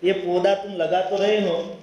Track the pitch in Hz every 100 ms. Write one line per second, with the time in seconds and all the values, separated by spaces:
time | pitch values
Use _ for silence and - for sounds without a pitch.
0 | 175 190 175 180 185 196 202 190 160 185
1 | 185 165 196 214 190 165 - -